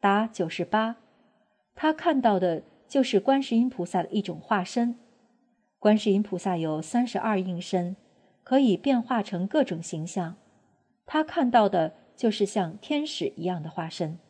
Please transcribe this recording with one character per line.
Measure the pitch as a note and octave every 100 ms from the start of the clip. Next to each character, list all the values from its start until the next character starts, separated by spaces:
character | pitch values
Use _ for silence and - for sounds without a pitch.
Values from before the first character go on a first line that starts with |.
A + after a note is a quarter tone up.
答： | G3+ G3+ A3
九 | - E3
十 | -
八， | E3+ G#3+ A3 A#3 _ _ _ _ _ _ _ -
他 | D#4
看 | D#4 F4 C#4
到 | A#3 G3
的 | F3+ E3 - _ _
就 | C#4
是 | B3+ G3+
观 | G3 C4+
世 | C4+ A#3
音 | B3
菩 | -
萨 | F3+ F#3
的 | E3
一 | G#3+
种 | G3 D#3
化 | - G#3
身。 | F#3 - A#3+ A#3+ _ _ _ _ _ _ _ _
观 | G#3 G#3+
世 | G#3+
音 | G3
菩 | G#3 F3+
萨 | G3 F3
有 | D#3+ D#3
三 | D#3+ A#3+
十 | B3 -
二 | A3+ G3+
应 | F#3+ F3
身， | F#3 F#3 F3 F#3+ _ _ _ _
可 | - C4
以 | C4 F#3+
变 | C#4+ B3+
化 | A#3 A#3+
成 | G3+ F3
各 | F#3+ D#4
种 | C4+ E3+
形 | E3+ E3 E3
象。 | - E3+ F#3 _ _ _ _ _ _
他 | - D#4
看 | D#4 - B3+
到 | A#3+ G#3
的 | F#3+ D#3+ - _ _
就 | A3+
是 | G3+ G3
像 | A3 E3+ F#3+
天 | - D4
使 | D4+ - D3 -
一 |
样 | E3+ F3+
的 | D#3
化 | - E3
身。 | - D#3+ E3+